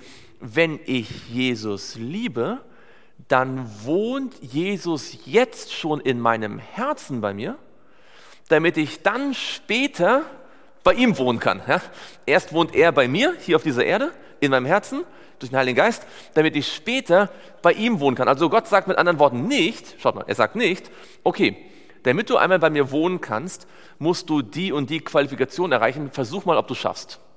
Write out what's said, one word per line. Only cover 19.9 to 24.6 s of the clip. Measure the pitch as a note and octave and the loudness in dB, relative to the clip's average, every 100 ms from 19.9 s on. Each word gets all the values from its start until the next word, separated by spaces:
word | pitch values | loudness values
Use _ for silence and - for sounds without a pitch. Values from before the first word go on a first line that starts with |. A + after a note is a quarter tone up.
| - | -4
schaut | C3 G#2 | -2 -2
mal, | - | -4
er | G#2 | 0
sagt | A2 G#3+ | 0 2
nicht, | A#3+ F#3 - - - - | 0 -2 -8 -20 -20 -4
"Okay, | - F3+ D3 F#2 - - - - | -4 0 0 0 -12 -20 -20 -4
damit | - C#3 A3 | 0 0 2
du | B3 | 2
einmal | E3 F#3 | 4 4
bei | D#3+ | 4
mir | D3 C3+ | 2 0
wohnen | C#3 E3+ F#3 | 0 0 -2
kannst, | - G#2+ E3+ - - - - - | -4 -6 -6 -12 -16 -20 -20 -4
musst | D3+ F3 - | -2 -2 0
du | D3+ | -2
die | A2 B2+ | -2 -4